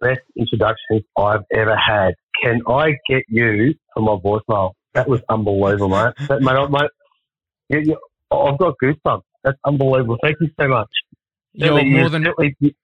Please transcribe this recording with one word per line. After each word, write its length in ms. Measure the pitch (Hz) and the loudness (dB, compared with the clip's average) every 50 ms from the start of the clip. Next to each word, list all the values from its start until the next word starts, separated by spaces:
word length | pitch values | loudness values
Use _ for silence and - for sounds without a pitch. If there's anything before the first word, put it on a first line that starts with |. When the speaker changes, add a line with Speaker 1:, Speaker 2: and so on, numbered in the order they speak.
Speaker 1:
best 180 | 120 123 131 127 - _ - | -2 -2 -2 -2 -6 _ -6
introductions 640 | - 113 - - 110 107 107 113 - - - 110 107 101 _ - | -6 -4 -2 0 0 0 0 -2 -4 -4 -2 -2 -2 -2 _ -2
I've 260 | - 101 104 107 104 95 - - | 0 0 0 0 -2 -2 -2 -2
ever 220 | 110 110 107 110 | 0 2 2 2
had. 360 | 101 101 117 107 104 95 92 90 _ _ _ - - | 0 0 0 2 2 0 0 -2 _ _ _ -6 -4
Can 200 | - 123 113 120 117 | -2 0 -2 -2 0
I 280 | 110 123 139 156 160 147 135 - - | 0 0 0 2 0 -2 -4 -4 -2
get 140 | 131 131 127 - | -2 -2 -2 -2
you 440 | 113 113 117 113 107 104 113 143 160 _ _ _ - | -2 0 2 2 2 2 2 0 0 _ _ _ -4
for 80 | 113 | -2
my 120 | 110 107 104 | 0 0 0
voicemail? 580 | 95 87 98 104 107 - - 110 101 95 82 92 _ _ _ - | 0 0 -2 -2 -2 -2 -2 -2 -2 -2 -2 -4 _ _ _ -4
That 140 | 101 107 | -2 0
was 140 | - 127 120 - - | 0 -2 -2 -2 -2
unbelievable, 600 | 113 107 104 104 101 98 98 98 101 101 101 95 | -4 -2 0 0 0 2 2 2 2 0 0 0
mate. 240 | 95 101 110 120 - - 143 | 0 0 0 -2 -2 -4 -4
But, 140 | 143 139 131 | -2 0 0
mate, 280 | 135 131 131 135 143 143 | 2 2 2 0 0 0
mate, 200 | 143 143 147 143 _ _ _ _ _ _ _ _ _ _ _ _ _ _ _ - | 0 0 -2 -2 _ _ _ _ _ _ _ _ _ _ _ _ _ _ _ -4
you, 100 | 139 151 | -2 0
you, 180 | 151 156 156 - - - _ _ _ - - | 0 0 -2 -4 -6 -20 _ _ _ -4 -2
I've 200 | 139 143 143 139 | 0 0 0 0
got 180 | 139 185 170 147 - - | 0 0 -2 0 0 -2
goosebumps. 380 | - 156 - - 151 120 95 - _ _ _ - | -2 -2 -2 -2 -4 -4 -4 -6 _ _ _ -4
That's 140 | 131 135 - - | -4 -4 -2 -4
unbelievable. 520 | 143 147 135 139 135 131 131 127 113 117 117 | -2 0 0 0 2 2 0 0 -2 -4 -2
Thank 160 | - 151 156 - | -2 -2 -2 -2
you 80 | 165 151 - - | -4 -4 -2 -2
so 80 | 151 | -2
much. 220 | 135 131 117 107 - - - - _ - _ _ _ _ _ _ _ - | 0 0 -2 -2 -4 -8 -10 -10 _ -20 _ _ _ _ _ _ _ -8
Speaker 2:
You're 160 | - 156 156 | -2 0 2
Speaker 1:
Certainly, 220 | 151 147 139 135 | 2 2 4 4
Speaker 2:
more 100 | 139 135 131 | 4 4 2
Speaker 1:
you've 80 | - | 2
Speaker 2:
than 120 | - 160 156 | 0 0 -2
Speaker 1:
certainly, 300 | 165 - - 156 143 135 - | -2 0 0 -2 -2 0 0
you, 120 | 143 147 - _ | 0 0 -2 _